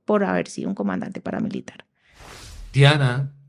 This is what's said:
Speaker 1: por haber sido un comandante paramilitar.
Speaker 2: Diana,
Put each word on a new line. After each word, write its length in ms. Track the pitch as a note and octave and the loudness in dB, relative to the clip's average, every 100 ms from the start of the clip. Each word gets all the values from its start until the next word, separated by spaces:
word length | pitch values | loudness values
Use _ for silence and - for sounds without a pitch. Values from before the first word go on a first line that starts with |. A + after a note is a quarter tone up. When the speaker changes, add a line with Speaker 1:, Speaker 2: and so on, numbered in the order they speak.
Speaker 1:
por 180 | - G#3 | 0 2
haber 240 | F#3+ - - | 2 0 -2
sido 200 | - - | -6 -6
un 60 | |
comandante 460 | G3+ G3+ F#2 - - | -4 -2 -2 -6 -8
paramilitar. 640 | - - - - - - - _ _ - - - - - - | -8 -4 -4 -6 -10 -18 -20 _ _ -20 -20 -20 -18 -18 -4
Speaker 2:
Diana, 600 | C3+ C#3 D3 C3 B2 C#3 - | 6 6 8 4 2 -4 -8